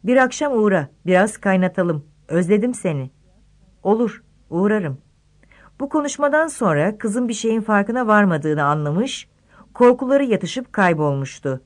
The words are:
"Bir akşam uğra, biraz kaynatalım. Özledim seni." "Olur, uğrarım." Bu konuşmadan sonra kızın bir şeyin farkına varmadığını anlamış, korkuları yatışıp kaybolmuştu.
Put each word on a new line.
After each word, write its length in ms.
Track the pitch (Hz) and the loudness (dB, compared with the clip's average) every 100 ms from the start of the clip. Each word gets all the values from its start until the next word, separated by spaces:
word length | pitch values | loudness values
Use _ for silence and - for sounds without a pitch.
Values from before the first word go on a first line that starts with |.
"Bir 120 | 190 254 | 2 2
akşam 360 | 254 - 294 | 2 0 -2
uğra, 360 | 240 214 185 143 _ 175 | 2 2 2 -2 _ 0
biraz 320 | 180 208 - | 2 2 -2
kaynatalım. 680 | 202 190 185 180 175 156 - _ - | 0 2 0 0 -2 -4 -8 _ -4
Özledim 460 | 165 175 208 247 | -2 2 0 0
seni." 360 | 240 185 143 127 _ _ _ _ _ _ _ | -4 -4 -4 -8 _ _ _ _ _ _ _
"Olur, 400 | - 226 233 - _ _ _ | -2 0 0 -4 _ _ _
uğrarım." 480 | 165 202 214 160 131 _ _ _ _ _ _ - _ | -2 0 0 -2 -8 _ _ _ _ _ _ -20 _
Bu 80 | 277 | -4
konuşmadan 580 | 311 285 277 285 302 320 | -2 -2 -2 0 2 -2
sonra 520 | - 208 147 170 214 | 0 0 2 0 -2
kızın 300 | 226 220 247 | -4 -2 -4
bir 60 | |
şeyin 260 | 214 226 220 | -2 -2 -2
farkına 460 | 214 208 202 240 226 | 0 0 0 -2 2
varmadığını 580 | 214 202 156 151 151 | 4 4 2 0 0
anlamış, 640 | 143 151 147 160 269 - - _ _ - - | 0 0 -2 -2 -4 -8 -16 _ _ -20 -20
korkuları 500 | - 247 247 254 277 | 2 4 4 2 0
yatışıp 480 | 269 190 175 262 254 | 2 -2 -2 -8 -8
kaybolmuştu. 880 | - 185 160 151 139 135 - 139 131 | 0 0 2 -2 -2 -6 -8 -8 -8